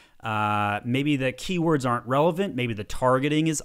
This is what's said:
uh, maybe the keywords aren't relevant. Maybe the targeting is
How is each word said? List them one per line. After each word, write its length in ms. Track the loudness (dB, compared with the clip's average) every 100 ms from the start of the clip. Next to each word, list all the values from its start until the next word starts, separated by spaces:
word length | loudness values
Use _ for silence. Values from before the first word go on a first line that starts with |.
| -20 _
uh, 600 | -6 -2 0 0 0 -2
maybe 320 | -2 -2 0 0
the 160 | -2
keywords 580 | -4 -4 0 2 2 2
aren't 160 | -2 0
relevant. 480 | 2 2 0 -4
Maybe 200 | -2 -4
the 100 | -4
targeting 640 | -6 0 2 4 2 2 0
is 160 | -2